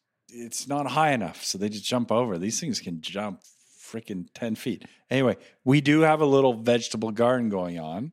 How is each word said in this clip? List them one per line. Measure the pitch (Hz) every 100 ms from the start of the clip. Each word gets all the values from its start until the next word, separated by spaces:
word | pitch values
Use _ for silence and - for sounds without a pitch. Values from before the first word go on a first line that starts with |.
| _ _ _
it's | 120 117 - 127
not | 143 143
high | 135 156
enough, | 127 87 -
so | - 95
they | 104
just | 104 -
jump | 123 117
over. | 110 123 110
These | 98 -
things | 165 101
can | - 85
jump | - 95 104 90
freaking | - _ _ _ - 113 - 95 87 -
ten | 117
feet. | 110 131 98 - _ _
Anyway, | 131 127 98 - _
we | 127 147
do | 139 151
have | 160 156
a | 151
little | 139 135
vegetable | 113 113 120 117 113 110
garden | 107 117 127 113
going | 98 90 87
on. | 78 87 147